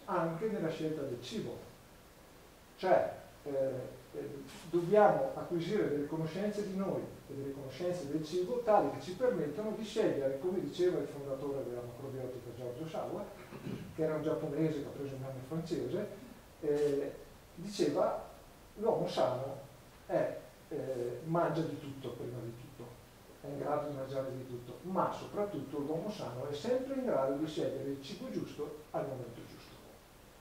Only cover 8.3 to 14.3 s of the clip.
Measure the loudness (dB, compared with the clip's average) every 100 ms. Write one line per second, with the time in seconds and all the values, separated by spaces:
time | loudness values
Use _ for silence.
8.3 | 0 2 2 6 8 6 0 -6 2 4
9.3 | 4 2 0 -2 -2 -2 4 4 4 2
10.3 | 2 0 0 0 2 4 4 0 -4 -4
11.3 | -4 -2 -2 -4 -4 -6 -8 -8 -6 -6
12.3 | -6 -10 -8 -6 -6 -6 -4 -4 -4 -6
13.3 | -10 -12 -10 -6 -6 -6 0 0 2 2